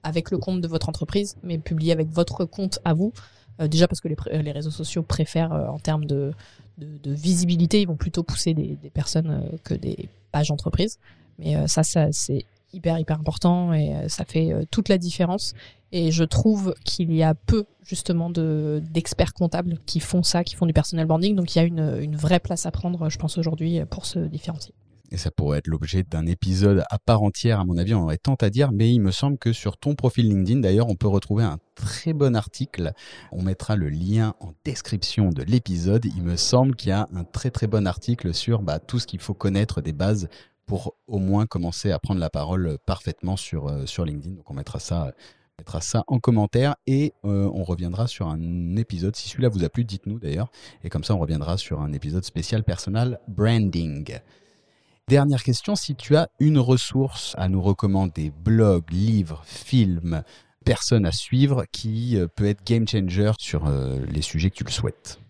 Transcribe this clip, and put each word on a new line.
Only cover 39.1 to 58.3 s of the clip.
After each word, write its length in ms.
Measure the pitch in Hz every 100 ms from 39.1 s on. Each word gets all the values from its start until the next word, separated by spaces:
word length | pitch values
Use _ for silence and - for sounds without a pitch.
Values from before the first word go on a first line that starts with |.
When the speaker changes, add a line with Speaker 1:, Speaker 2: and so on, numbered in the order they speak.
| 92
Speaker 2:
faut 140 | - 98
connaître 440 | 101 95 110 -
des 140 | 76
bases 340 | 73 95 107 87 - - _ -
pour 300 | 101 - - -
au 120 | 104
moins 260 | 95 101 110
commencer 460 | 92 87 - 104
à 80 | 80
prendre 200 | - 95
la 120 | 82
parole 480 | 78 73 92 87 73 -
parfaitement 520 | 92 - - 90 95
sur, 300 | - 80 71
euh, 180 | 71 67
sur 180 | -
LinkedIn. 300 | 82 73 78
Donc, 160 | 92 -
on 60 | 69
mettra 240 | 71 78
ça, 340 | - 85 69 - - _ _ -
on 40 |
mettra 200 | 82 82
ça 220 | - 117 -
en 120 | 123
commentaire 560 | 120 113 104 117 139 143 -
et, 260 | 135 151 _ 101
euh, 220 | 101 98
on 100 | 95
reviendra 440 | 87 87 87 92 120
sur 200 | - 85
un 480 | 78 82 87 85 98
épisode. 400 | 117 90 90 -
Si 140 | -
celui-là 200 | - 123
vous 140 | 101
a 60 | 82
plu, 160 | - 120
dites-nous 320 | 101 - 113
d'ailleurs. 320 | 87 76 117 - - -
Et 60 | 90
comme 140 | 82
ça, 100 | 76
on 60 | 101
reviendra 380 | 78 80 73 95
sur 220 | - 73
un 140 | 73
épisode 320 | 71 73 87 -
spécial 380 | - - 113
personal 560 | 110 87 - 104 123 120 -
branding. 880 | 95 107 117 101 85 82 73 73 - _ _ _ _ _ _ _ _ -
Dernière 360 | 139 143 135
question, 320 | - 120 - 208
si 180 | -
tu 220 | 135 - 147
as 140 | 165 _
une 180 | 151 151
ressource 800 | 123 127 - 135 131 - - -
à 100 | 92
nous 140 | 95
recommander, 720 | 92 95 104 95 95 80 76